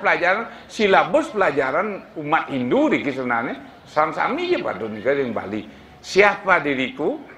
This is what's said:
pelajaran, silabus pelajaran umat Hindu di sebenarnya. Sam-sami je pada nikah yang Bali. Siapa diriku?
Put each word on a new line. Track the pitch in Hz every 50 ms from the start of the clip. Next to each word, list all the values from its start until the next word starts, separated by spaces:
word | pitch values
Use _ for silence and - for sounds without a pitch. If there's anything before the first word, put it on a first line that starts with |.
| 202
pelajaran, | 185 165 156 170 175 190 214 233 233 - - - -
silabus | - - 214 190 190 170 147 160 202 311 302 -
pelajaran | - 208 185 165 143 143 135 131 143 165 196 214 196 170 - - - 165
umat | 147 147 160 151 - -
Hindu | 139 131 123 123 - 262 311 294
di | 185 127
sebenarnya. | 104 131 127 131 131 123 120 117 120 165 254 - - - - - - -
Sam-sami | - 151 156 160 - 165 165 170 247 339 359 359
je | 349 -
pada | - - 104 95 113
nikah | 107 107 107 98 131 143
yang | 139 135 120
Bali. | 104 101 - 95 107 107 - - - - - - - -
Siapa | - - - 185 208 202 196 - - 190 180 170
diriku? | 143 147 139 127 131 120 127 131 151 196 294 320 - - -